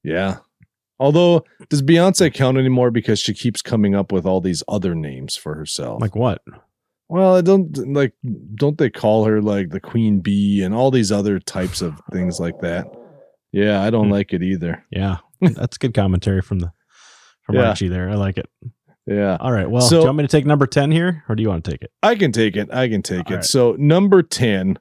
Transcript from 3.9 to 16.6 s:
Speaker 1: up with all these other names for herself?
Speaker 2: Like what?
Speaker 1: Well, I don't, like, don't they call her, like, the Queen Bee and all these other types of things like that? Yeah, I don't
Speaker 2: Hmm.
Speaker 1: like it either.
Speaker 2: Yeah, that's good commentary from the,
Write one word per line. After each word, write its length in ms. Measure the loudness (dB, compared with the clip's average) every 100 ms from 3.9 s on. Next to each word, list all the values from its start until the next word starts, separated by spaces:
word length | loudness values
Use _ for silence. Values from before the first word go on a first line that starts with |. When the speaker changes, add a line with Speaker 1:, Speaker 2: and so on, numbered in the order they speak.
| 0
Speaker 1:
up 160 | 0
with 140 | -2 0
all 160 | 0
these 200 | 0 -4 -4
other 260 | -4 -2
names 440 | -4 -8 -10 -12 -10
for 180 | -10 -12
herself? 460 | -10 -8 -8 -4
Speaker 2:
Like 160 | -4 -2
what? 240 | -2 -4 -10 -20 _ _ _ _ _
Speaker 1:
Well, 300 | 2 4 4
I 40 |
don't, 360 | 4 4 2 -6 -4
like, 180 | -2 -2 _ -8 -8 -10 -2
don't 220 | -2 0
they 120 | -2
call 340 | 0 2 2
her, 180 | 2 2
like, 280 | 0 -2 -4
the 100 | -8
Queen 400 | -4 -2 2 0
Bee 440 | 0 0 2 0
and 120 | 0 0
all 160 | 2
these 220 | 2 0
other 260 | 0 0 -2
types 420 | -4 -6 -6 -6
of 200 | -8 -10 -10
things 300 | -4 -4 -4
like 180 | -8 -6
that? 280 | -6 -6 -10 -18 -20 -20 _ _ _
Yeah, 280 | -2 0 0
I 80 | 0
don't 180 | 0 2
Speaker 2:
Hmm. 40 |
Speaker 1:
like 200 | 0 -2
it 100 | -4
either. 400 | -2 -4 -4 -8 _
Speaker 2:
Yeah, 280 | -6 -4 -6 _ _
that's 380 | 0 0 -8 -4
good 160 | -2
commentary 480 | 0 2 0 0 -2
from 180 | -2
the, 140 | -6